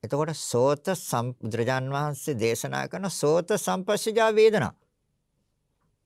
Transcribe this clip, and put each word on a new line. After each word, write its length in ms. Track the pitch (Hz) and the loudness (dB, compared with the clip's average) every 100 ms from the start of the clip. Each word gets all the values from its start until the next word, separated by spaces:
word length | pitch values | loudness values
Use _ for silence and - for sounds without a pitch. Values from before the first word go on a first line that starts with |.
එතකොට 300 | 110 143 156 | -4 -2 -2
සෝත 540 | 156 - 120 127 147 - | -4 -2 2 4 2 -2
සම්-, 480 | 185 - 123 120 | -6 -2 -4 -4
බුදුරජාන් 560 | 127 117 113 117 131 131 | -6 -8 -2 0 0 -2
වහන්සේ 440 | 139 151 147 - | -4 -4 -4 -6
දේශනා 520 | 131 113 113 139 135 135 | -2 0 0 -2 -6 -6
කරන 240 | 175 190 | -6 -6
සෝත 420 | - 147 160 170 | -2 2 2 2
සම්පස්සජා 760 | 208 - 185 185 208 - 220 220 | -2 -2 -4 -2 -2 0 2 4
වේදනා. 420 | 214 220 208 123 - _ _ _ _ _ _ _ _ _ _ _ _ | 6 6 6 0 -4 _ _ _ _ _ _ _ _ _ _ _ _